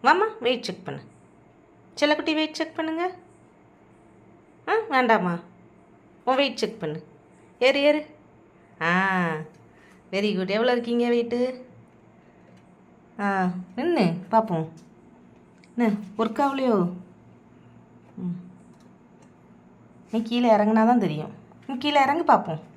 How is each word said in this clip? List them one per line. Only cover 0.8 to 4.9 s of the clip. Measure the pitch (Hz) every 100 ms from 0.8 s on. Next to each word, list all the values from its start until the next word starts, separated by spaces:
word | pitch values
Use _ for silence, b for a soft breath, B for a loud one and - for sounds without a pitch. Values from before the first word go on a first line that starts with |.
பண்ணு. | - 139 - - - - - _ _ - - -
செல்லக்குட்டி, | 294 302 320
வெயிட் | 311 311
செக் | - 320
பண்ணுங்க. | 320 320 320 359 370 - - - _ - _ _ - - - - - - - -
ஆ, | 427
வேண்டாமா? | 440